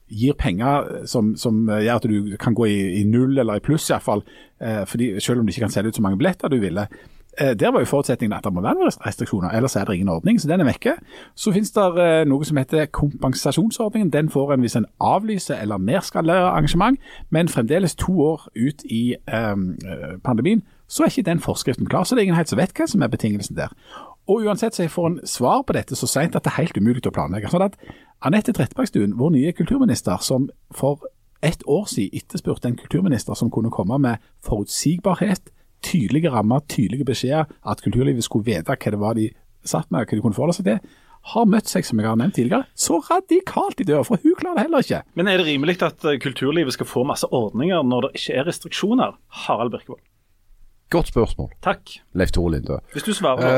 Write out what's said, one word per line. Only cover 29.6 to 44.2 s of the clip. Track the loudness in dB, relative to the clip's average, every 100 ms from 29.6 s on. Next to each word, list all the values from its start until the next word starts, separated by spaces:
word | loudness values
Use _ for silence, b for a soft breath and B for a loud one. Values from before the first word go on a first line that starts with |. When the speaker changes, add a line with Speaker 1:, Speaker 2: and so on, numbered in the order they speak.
| 0 2 2 2 -2 -4
Speaker 1:
som | 0 0 0 -6 _
for | -2 -2 -2 -8 -18 _ _
et | -4 -2 0
år | 0 0
siden | -4 -4 -6
etterspurte | -8 -8 -6 -4 -4
en | -6
kulturminister | -4 0 2 0 -2 -4
som | -2
kunne | 0 -2
komme | -2 -2 0
med | 0 -2 b b -4
forutsigbarhet, | -2 -2 -2 0 0 0 0 0 -2 -6 _ _ _
tydelige | -2 0 2 2 2
rammer, | 2 2 2 0
tydelige | 0 0 0 -2
beskjeder, | -2 0 0 -2 B -8
at | -4
kulturlivet | -2 2 2 0
skulle | 0 -2 0
vite | -2 -4
hva | -4 -2
det | -2
var | 0 0
de | -2 -4 -20 _ -6
satt | -4 -2
med, | -4 -2
hva | 0
de |
kunne | 0 0
forholde | 0
seg | 0 0
til, | -2 B B B B -6
har | 2 4
møtt | 4 2
seg, | -4 -2
som | 0
jeg | 2
har | 2
nevnt | 0 0
tidligere, | 0 0 -2 -4
så | 0 0 0
radikalt | -2 2 0 2 -2 -2 -2
i |
døra, | 0 0 2
for | 2